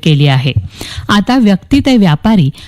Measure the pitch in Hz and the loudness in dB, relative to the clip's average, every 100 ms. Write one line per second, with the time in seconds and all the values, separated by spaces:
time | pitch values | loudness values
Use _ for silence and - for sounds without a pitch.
0 | 160 147 143 131 131 - - - - - | 0 0 2 0 -2 -4 -8 -14 -16 -12
1 | - 208 202 254 214 190 - 277 277 254 | -4 -2 0 0 2 0 0 -2 2 2
2 | 196 147 214 220 139 - | 2 0 0 0 0 -4